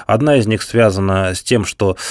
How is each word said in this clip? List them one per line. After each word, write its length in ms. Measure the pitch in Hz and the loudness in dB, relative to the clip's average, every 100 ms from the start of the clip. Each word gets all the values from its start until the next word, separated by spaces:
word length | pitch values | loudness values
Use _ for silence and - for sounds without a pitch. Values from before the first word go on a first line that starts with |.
| - | -2
одна 300 | 113 151 143 | 0 2 2
из 100 | 107 | 2
них 160 | 110 | -2
связана 720 | - 120 110 95 98 95 95 | -2 2 2 2 0 0 -2
с 80 | 90 | -4
тем, 220 | - 123 | -2 -2
что 320 | 101 - 98 92 - | -2 -2 -2 -2 -8